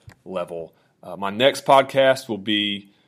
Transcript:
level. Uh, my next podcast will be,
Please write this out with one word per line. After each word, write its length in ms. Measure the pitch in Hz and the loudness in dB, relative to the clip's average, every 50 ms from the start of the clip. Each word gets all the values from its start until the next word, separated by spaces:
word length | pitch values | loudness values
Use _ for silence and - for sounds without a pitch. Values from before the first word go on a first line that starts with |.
| _ - - _ _ | _ -20 -20 _ _
level. 480 | 92 92 90 87 87 87 85 82 80 _ _ _ _ _ _ - | -10 -8 -8 -6 -6 -8 -12 -12 -14 _ _ _ _ _ _ -16
Uh, 140 | 90 87 | -16 -12
my 140 | 87 101 98 | -8 -6 -6
next 340 | 98 107 127 139 135 - - | -2 0 0 0 0 -2 2
podcast 640 | - 139 135 135 135 - 135 135 135 131 127 - - | 4 6 6 6 4 2 2 4 4 2 2 -2 -8
will 100 | 110 101 | -8 -8
be, 540 | 95 110 107 104 104 104 101 98 95 - _ _ _ | -4 -2 -2 0 0 -2 -4 -8 -10 -16 _ _ _